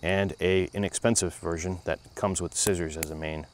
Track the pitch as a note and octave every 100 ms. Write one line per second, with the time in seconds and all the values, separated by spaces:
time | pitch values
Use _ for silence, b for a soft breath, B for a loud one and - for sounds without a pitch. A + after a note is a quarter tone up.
0 | E2+ F#2+ G2 D#2+ F2 F#2 F2+ - G2+ -
1 | A#2+ A#2 F2+ - E2+ E2 F2 F#2 - D#2+
2 | - - G#2 F#2 E2+ - - F#2 E2 D#2+
3 | D#2 D#2+ D#2 D#2 D#2